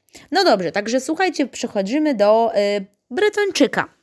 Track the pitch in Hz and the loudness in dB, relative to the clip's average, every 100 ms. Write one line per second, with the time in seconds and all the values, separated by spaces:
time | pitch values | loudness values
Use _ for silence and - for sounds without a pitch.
0 | _ - - 339 349 214 165 196 208 254 | _ -20 -4 0 2 2 0 -4 -2 -4
1 | 262 320 381 294 269 - 226 208 196 285 | -2 -2 -2 -2 -4 -4 -6 -4 -2 0
2 | 302 226 202 220 226 208 202 208 196 _ | 0 2 4 4 2 0 0 -2 -6 _
3 | _ 247 415 415 403 - 285 190 - _ | _ 0 0 0 -4 2 0 0 -6 _